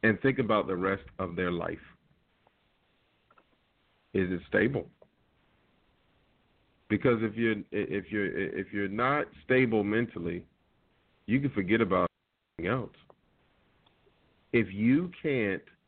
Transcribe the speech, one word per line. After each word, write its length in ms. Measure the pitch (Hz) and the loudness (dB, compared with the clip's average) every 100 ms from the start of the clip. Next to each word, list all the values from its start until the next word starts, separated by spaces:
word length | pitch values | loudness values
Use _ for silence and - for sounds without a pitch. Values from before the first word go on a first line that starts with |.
And 160 | 113 101 | 4 4
think 180 | 135 131 | 2 0
about 280 | 113 107 80 | 2 2 0
the 80 | 90 | 0
rest 280 | 95 98 - - | 0 -2 -6 -8
of 180 | 92 85 | -8 -2
their 160 | 90 | -2
life. 260 | 87 82 82 - - _ _ _ _ _ _ _ _ _ _ _ _ _ _ _ _ _ _ _ _ _ | -2 -4 -8 -14 -20 _ _ _ _ _ _ _ _ _ _ _ _ _ _ _ _ _ _ _ _ _
Is 180 | 101 92 | -2 0
it 100 | 92 - | -2 -2
stable? 400 | 101 101 - - _ _ _ _ _ _ _ _ _ _ _ _ _ _ _ _ _ _ _ _ | 0 2 0 -6 _ _ _ _ _ _ _ _ _ _ _ _ _ _ _ _ _ _ _ _
Because 300 | 107 131 117 | 2 2 2
if 140 | 110 104 | 0 0
you're, 200 | 117 107 - | 0 0 -4
if 400 | 101 98 101 90 | -6 -4 -4 -4
you're, 480 | 104 98 - 95 - | -4 -4 -4 -4 -6
if 80 | 95 | -6
you're 160 | 101 101 | -6 -6
not 400 | 101 123 147 - - | -2 -2 -2 -4 -10
stable 400 | - 127 127 110 | 0 2 4 2
mentally, 600 | 101 110 117 - 85 87 - _ _ _ _ _ _ _ - | 2 0 -2 -4 -6 -8 -10 _ _ _ _ _ _ _ -2
you 140 | 123 | 0
can 100 | 139 | 0
forget 300 | 107 90 110 | -2 0 2
about 280 | 107 92 90 _ _ _ _ - | 2 2 0 _ _ _ _ -6
everything 120 | 87 | -2
else. 240 | 127 110 - _ _ _ _ _ _ _ _ _ _ _ _ _ _ _ | -2 -4 -14 _ _ _ _ _ _ _ _ _ _ _ _ _ _ _
If 200 | 120 98 | 0 2
you 380 | 95 113 139 180 175 | 2 4 4 2 -6
can't 400 | 160 135 104 95 - _ | -2 0 0 -2 -8 _